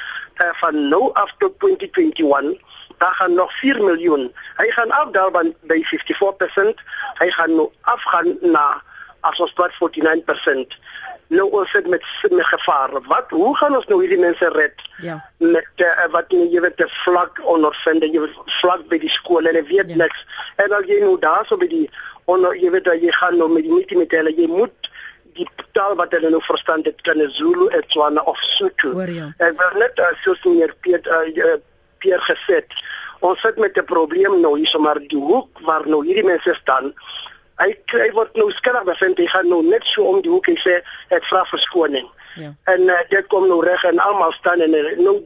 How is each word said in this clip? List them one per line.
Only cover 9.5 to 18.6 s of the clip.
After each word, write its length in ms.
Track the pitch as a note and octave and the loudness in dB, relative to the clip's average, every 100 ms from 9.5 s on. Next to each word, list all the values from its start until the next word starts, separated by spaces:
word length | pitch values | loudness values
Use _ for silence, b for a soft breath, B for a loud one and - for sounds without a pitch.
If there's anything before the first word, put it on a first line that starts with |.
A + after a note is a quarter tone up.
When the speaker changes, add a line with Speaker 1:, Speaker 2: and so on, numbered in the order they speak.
Speaker 1:
praat, 200 | - F3+ | -2 -4
forty-nine 480 | - E3 D#3+ D#3+ E3 | -2 -4 0 0 0
percent. 560 | D#3+ D3 - C3+ B2+ - B B B B - | -2 -4 -2 -2 -4 -14 B B B B -2
Nou, 240 | E4 G4 | 0 2
ons 180 | G#4 F#4+ | 0 0
sit 180 | G#4 - | -2 0
met, 160 | - - - - | -2 -4 -4 0
met 160 | F3 E3 | 2 2
gevaar. 440 | E3 - D3+ C3+ C#3 - | 0 0 0 0 -4 -2
Wat, 180 | F#3 B3 | -2 -2
hoe 260 | E3 G3+ C#4 | 0 0 2
gaan 180 | D4 C4+ | 2 0
ons 100 | - | 2
nou 120 | F#3+ | 2
hierdie 180 | F3+ - | 2 2
mense 300 | F3 E3 E3+ | 2 2 0
red? 240 | D#3+ D3+ - - B | 0 -2 -4 -20 B
Speaker 2:
Ja. 280 | E3+ D#3 - - | -12 -12 -14 -2
Speaker 1:
Met, 300 | E3 E3 - - | 2 2 0 0
eh, 300 | F3+ E3+ E3+ | 0 0 0
wat, 140 | E3+ E3 | -2 0
jy 300 | F#3 F3 F3 | 2 2 2
weet, 180 | E3+ - | 0 0
'n 80 | E3 | -4
vlak 520 | - - F3+ F3 - | -2 0 2 0 -4
ondervinding, 720 | - E3+ D3+ D3 - D#3+ D#3 | 0 2 2 0 0 2 2
jy 60 | D#3+ | 0
weet, 160 | D3+ - - | -4 -8 -8
vlak 420 | - | -2